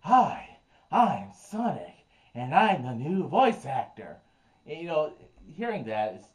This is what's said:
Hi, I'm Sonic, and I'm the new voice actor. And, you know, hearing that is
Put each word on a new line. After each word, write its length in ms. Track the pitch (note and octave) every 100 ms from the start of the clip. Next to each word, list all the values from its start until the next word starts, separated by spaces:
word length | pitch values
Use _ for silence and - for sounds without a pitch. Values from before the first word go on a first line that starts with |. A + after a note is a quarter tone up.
Hi, 560 | E3 B3+ G#3+ - - - _ _ _
I'm 400 | G#3 A3+ G#2 -
Sonic, 720 | - - G#3+ A#3 C3+ - - _ _ _
and 200 | A#2+ B2+
I'm 300 | E3 G#3+ E3+
the 100 | B2
new 340 | A#2 C3+ F#3+ D3
voice 380 | F#3 C4 A3
actor. 520 | B2+ A#2 - - F#2 - _ _ _ _
And, 140 | - D#3
you 80 | E3+
know, 240 | D#3 D3+ - - _ -
hearing 340 | D3+ A#3 G#3+
that 280 | A2 G#2+ G#2+
is 100 | - -